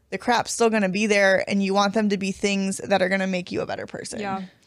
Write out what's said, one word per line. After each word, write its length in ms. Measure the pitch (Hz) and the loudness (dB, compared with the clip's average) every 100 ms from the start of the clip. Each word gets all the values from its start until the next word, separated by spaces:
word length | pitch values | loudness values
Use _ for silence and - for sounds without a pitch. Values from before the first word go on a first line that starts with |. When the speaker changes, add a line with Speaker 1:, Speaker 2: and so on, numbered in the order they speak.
| _ | _
Speaker 1:
the 80 | 190 | -6
crap's 340 | - 233 - | 0 0 0
still 160 | - 233 | 0 2
gonna 220 | 220 190 | 2 0
be 160 | 190 214 | 0 2
there, 360 | 202 196 190 - | 4 4 4 2
and 140 | 196 | 0
you 100 | 190 | 2
want 220 | 196 202 | 2 2
them 160 | 220 208 | 2 0
to 80 | 196 | 0
be 140 | 196 | -2
things 500 | - 202 196 196 190 | -2 -2 0 -2 -4
that 160 | - 196 | 0 0
are 80 | 185 | 2
gonna 180 | 196 190 | 0 -2
make 240 | 185 180 | -4 -4
you 120 | - | -6
a 40 | - | -6
better 200 | - - | -6 -8
person. 340 | - - - | -10 -10 -8
Speaker 2:
Yeah. 220 | 202 190 185 _ | -6 -8 -10 _